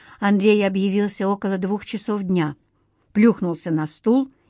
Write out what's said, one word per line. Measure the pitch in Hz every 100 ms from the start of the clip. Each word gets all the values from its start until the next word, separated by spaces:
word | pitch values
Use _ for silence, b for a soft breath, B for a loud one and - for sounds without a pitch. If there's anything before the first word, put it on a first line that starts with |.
| b b
Андрей | 202 202 208 208 196
объявился | 190 196 196 202 - 196
около | 202 202 190
двух | 185 202 -
часов | 214 - 208
дня, | 185 185 151 143 _ _ _ _ _
плюхнулся | 202 226 - 180 165 180
на | 156 156
стул | - - 254 262 _ _